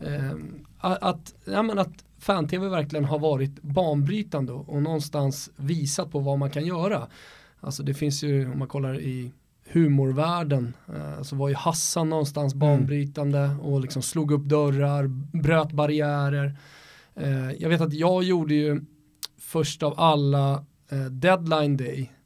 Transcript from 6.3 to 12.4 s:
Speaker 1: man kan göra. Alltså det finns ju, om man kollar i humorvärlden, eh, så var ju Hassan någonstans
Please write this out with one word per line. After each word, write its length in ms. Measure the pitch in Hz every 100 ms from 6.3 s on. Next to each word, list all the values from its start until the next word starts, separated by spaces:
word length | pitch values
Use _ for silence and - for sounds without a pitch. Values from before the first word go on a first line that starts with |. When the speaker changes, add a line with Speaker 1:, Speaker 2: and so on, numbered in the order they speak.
| 139
Speaker 1:
man 100 | 139
kan 160 | 143 165
göra. 420 | 175 190 170 120 - - - - _
Alltså 240 | 143 139
det 100 | 139
finns 300 | 139 147 139
ju, 280 | 147 139 127
om 80 | 135
man 80 | 131
kollar 320 | 143 135 139
i 320 | 143 127 123 - _ _ -
humorvärlden, 1000 | 170 156 139 135 131 160 175 147 139 120 - - 147
eh, 260 | 147 147
så 140 | 135 135
var 140 | 139
ju 60 | 139
Hassan 540 | 170 165 - 175 160
någonstans 440 | 160 143 147